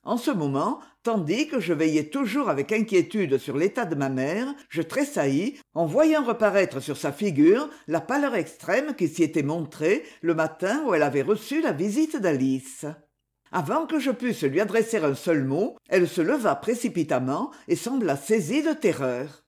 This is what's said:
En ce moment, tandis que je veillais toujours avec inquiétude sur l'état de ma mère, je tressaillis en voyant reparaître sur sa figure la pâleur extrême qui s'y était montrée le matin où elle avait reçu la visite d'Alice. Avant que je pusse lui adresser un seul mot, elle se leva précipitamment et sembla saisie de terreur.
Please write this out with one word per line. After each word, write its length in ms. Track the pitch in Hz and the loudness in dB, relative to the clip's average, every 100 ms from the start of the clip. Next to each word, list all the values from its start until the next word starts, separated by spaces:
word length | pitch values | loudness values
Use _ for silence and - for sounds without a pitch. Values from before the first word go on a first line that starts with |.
| - | -4
En 100 | 233 | -2
ce 160 | 240 | -2
moment, 480 | 226 147 139 180 269 - _ | -2 -2 0 -2 -2 -10 _
tandis 460 | - 226 151 208 302 | -2 -2 0 0 0
que 120 | 277 | -2
je 140 | 165 | -2
veillais 360 | 156 160 156 151 | 0 2 2 -2
toujours 400 | 277 247 240 175 | -4 -2 0 0
avec 220 | 143 139 | 0 0
inquiétude 640 | 214 214 185 165 220 170 131 | 0 2 2 2 -2 0 0
sur 200 | - 139 | -2 -2
l'état 260 | 185 254 | -2 -2
de 120 | 214 151 | -4 -2
ma 140 | 135 | -2
mère, 440 | 131 135 190 254 285 - | -2 -2 -2 -4 -8 -10
je 120 | 156 | -6
tressaillis 800 | 160 - 285 196 143 135 208 277 _ | -4 -2 -2 0 0 0 -2 -6 _
en 120 | 156 165 | -2 0
voyant 380 | 190 311 311 | 4 4 4
reparaître 560 | 240 233 214 196 185 135 | 0 2 2 4 2 -2
sur 160 | 131 139 | -8 -4
sa 160 | 151 | -4
figure 580 | 139 208 143 156 220 302 - - | -2 -2 6 6 6 2 -10 -4
la 120 | 160 | -4
pâleur 360 | - 269 285 233 | 0 0 0 0
extrême 600 | 156 - - 214 302 269 | -4 -8 -2 0 0 -2
qui 140 | 165 | -2
s'y 140 | 151 | 2
était 200 | 156 160 | 0 2
montrée 600 | 139 165 151 - 156 247 - - | -2 -4 -6 -2 0 0 -2 -6
le 120 | 165 | -2
matin 500 | 160 160 - 185 269 294 | 0 0 -2 -2 0 0
où 80 | |
elle 100 | 170 | 2
avait 180 | 147 139 | 2 2
reçu 400 | 135 214 - 285 | 0 -2 -2 -2
la 120 | 311 | 0
visite 420 | 147 196 220 311 311 | 0 -2 0 0 0
d'Alice. 680 | 185 143 131 131 - - 147 156 _ _ _ _ _ | 0 2 2 0 -6 -12 -12 -14 _ _ _ _ _
Avant 340 | - 139 262 330 | -6 -2 -2 0
que 140 | 311 | -2
je 120 | 262 | 0
pusse 320 | 226 247 208 | -2 -2 0
lui 160 | 143 143 | 0 0
adresser 380 | 214 226 226 220 | 2 2 2 0
un 180 | 156 135 | 0 0
seul 280 | - 160 | 0 0
mot, 340 | 135 143 220 - _ | 2 0 -2 -4 _
elle 200 | 185 175 | 2 2
se 140 | - | 2
leva 340 | 165 285 214 139 | 0 2 2 0
précipitamment 960 | - 233 233 180 151 131 127 151 269 - - | -2 -2 -2 -2 0 0 0 -2 -6 -10 -4
et 80 | 175 | -2
sembla 400 | 233 269 196 156 | -2 -2 0 -2
saisie 480 | - 220 151 269 | 0 0 2 0
de 100 | 320 | 0
terreur. 680 | 311 214 143 135 123 147 - | 0 0 0 -2 -4 -8 -12